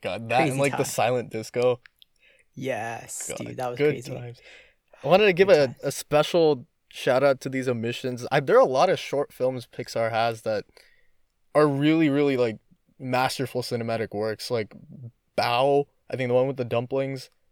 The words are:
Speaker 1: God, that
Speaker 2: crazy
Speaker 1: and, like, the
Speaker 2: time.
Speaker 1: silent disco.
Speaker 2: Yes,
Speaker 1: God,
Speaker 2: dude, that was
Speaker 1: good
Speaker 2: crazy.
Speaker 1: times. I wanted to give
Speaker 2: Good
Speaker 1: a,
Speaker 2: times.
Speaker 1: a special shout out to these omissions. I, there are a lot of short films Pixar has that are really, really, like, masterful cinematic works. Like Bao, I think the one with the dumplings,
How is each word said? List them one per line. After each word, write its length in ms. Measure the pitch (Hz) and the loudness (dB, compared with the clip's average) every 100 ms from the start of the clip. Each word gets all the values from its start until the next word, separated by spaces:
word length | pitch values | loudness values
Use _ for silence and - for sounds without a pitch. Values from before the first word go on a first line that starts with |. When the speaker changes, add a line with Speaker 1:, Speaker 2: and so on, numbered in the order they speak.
Speaker 1:
God, 280 | 104 98 113 | -8 -8 -2
that 80 | 120 | 0
Speaker 2:
crazy 140 | 135 | 2
Speaker 1:
and, 80 | 135 | 2
like, 120 | 143 | 0
the 40 | 123 | 0
Speaker 2:
time. 80 | 131 | -4
Speaker 1:
silent 440 | - 113 123 113 | 0 0 0 -4
disco. 500 | 110 107 123 123 123 - _ _ _ _ _ _ - | -10 -6 0 2 0 -6 _ _ _ _ _ _ -10
Speaker 2:
Yes, 720 | 131 117 117 113 - - - | -6 -6 -8 -10 -12 -12 -10
Speaker 1:
God, 80 | - | -10
Speaker 2:
dude, 200 | 117 120 | -10 -8
that 120 | 123 | -8
was 80 | 127 | 0
Speaker 1:
good 140 | 147 | 0
Speaker 2:
crazy. 200 | - 135 | 0 -8
Speaker 1:
times. 280 | 123 120 120 - - - _ _ - | -12 -12 -18 -20 -20 -20 _ _ -8
I 40 | 135 | 2
wanted 180 | 190 208 | 6 6
to 80 | |
give 160 | 170 196 | 4 6
Speaker 2:
Good 80 | 156 | 6
Speaker 1:
a, 80 | 135 | 6
Speaker 2:
times. 100 | - | 0
Speaker 1:
a 80 | 139 | -8
special 760 | - - 147 151 175 156 131 - _ _ | -8 0 2 4 4 4 2 -4 _ _
shout 320 | - 147 131 | -4 0 4
out 200 | 139 135 | 4 2
to 80 | 135 | -2
these 180 | 131 127 | -4 -2
omissions. 580 | 117 117 117 127 120 123 | -2 -4 -4 -6 -8 -2
I, 80 | 143 | -2
there 160 | 139 240 | 4 4
are 60 | |
a 40 | 202 | 4
lot 240 | 131 190 | 4 2
of 80 | 151 | 2
short 360 | - 139 147 | -2 -4 -4
films 340 | - 127 127 - | -2 -2 -2 -12
Pixar 400 | - 120 117 113 | -14 -8 -2 -2
has 340 | 113 117 113 | 0 0 -2
that 200 | 113 104 - - _ _ _ _ _ _ _ | -4 -4 -6 -20 _ _ _ _ _ _ _
are 140 | 147 151 | -2 -2
really, 420 | 139 151 160 156 | 0 0 2 2
really, 280 | 139 143 127 | 2 0 0
like, 220 | 120 107 _ _ _ _ | -2 -4 _ _ _ _
masterful 640 | 131 127 131 - 127 127 | -4 0 0 -2 -6 -6
cinematic 520 | - 120 113 113 107 | -6 -6 -4 -4 -4
works. 360 | 104 110 107 - | -4 -6 -6 -6
Like 240 | 120 101 - - - 120 _ _ - | -6 -6 -12 -20 -18 -20 _ _ -2
Bao, 480 | 123 120 139 143 143 _ - | 0 2 4 2 0 _ -10
I 60 | 123 | -4
think 140 | 123 | 2
the 40 | |
one 140 | 123 135 | 2 2
with 100 | 135 | -2
the 80 | 120 | -2
dumplings, 640 | 117 123 135 135 135 - _ _ | -2 -2 -4 -4 -6 -12 _ _